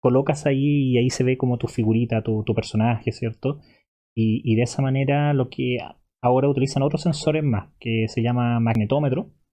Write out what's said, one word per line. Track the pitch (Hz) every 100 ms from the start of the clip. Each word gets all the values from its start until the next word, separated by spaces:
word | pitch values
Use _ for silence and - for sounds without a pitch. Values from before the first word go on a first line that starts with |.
colocas | 127 131 - 147 147
ahí | 135 143 147 131
y | 120
ahí | 127
se | -
ve | 127 127
como | 127 123
tu | 123
figurita, | - 110 113 120 113
tu, | 113 107
tu | 107
personaje, | 107 - 110 113 113 -
¿cierto? | - 117 - 131 147 - _ _ _ _
Y, | - 110 110
y | - 110
de |
esa | 123 -
manera | 135 135 135 143 147
lo | 143 131
que | - 127 123
a-, | - - _ _
ahora | 123 127 143
utilizan | 123 135 -
otros | 139 147
sensores | 175 147 - 156
más, | 147 104 - _
que | 117 110 110
se | -
llama | 117 123 120 117
magnetómetro, | 117 110 104 139 143 135 - _ _